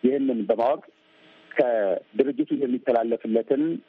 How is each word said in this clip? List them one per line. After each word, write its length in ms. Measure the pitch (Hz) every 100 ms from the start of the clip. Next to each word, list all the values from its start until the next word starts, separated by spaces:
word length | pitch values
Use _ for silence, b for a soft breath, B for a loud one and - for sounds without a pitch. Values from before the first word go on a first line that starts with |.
ይህንን 360 | 127 139 135 117 98
በማወቅ 360 | 110 117 165 - _ _ _ - - -
ከድርጅቱ 960 | - 127 113 101 92 - 214 131 131 151 143
የሚተላለፍለትን 1080 | 131 123 - 120 117 113 113 110 113 139 160 170